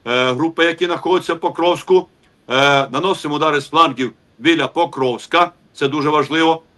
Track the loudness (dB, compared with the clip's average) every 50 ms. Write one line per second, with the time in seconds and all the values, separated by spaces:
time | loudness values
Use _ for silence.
0 | -6 -2 0 0 0 0 0 -2 -2 -4 0 0 0 0 0 -2 -4 -4 -4 -4
1 | -2 0 0 0 0 -2 -6 -4 -4 -6 -4 0 0 0 0 -2 0 2 2 2
2 | 2 _ _ _ _ _ _ _ _ -2 0 2 4 4 4 2 0 0 -4 -4
3 | -2 -2 -4 -2 -4 -6 -4 -2 0 0 0 -2 -4 -2 2 2 2 2 2 -2
4 | -4 -6 -6 _ _ _ _ _ 0 0 2 2 0 -4 0 -2 -2 -2 -2 -2
5 | -2 -2 -2 -4 -8 -2 2 2 2 2 _ _ _ _ _ -4 -4 -2 -2 -2
6 | -2 0 0 0 0 0 0 0 2 2 2 0 _ _ _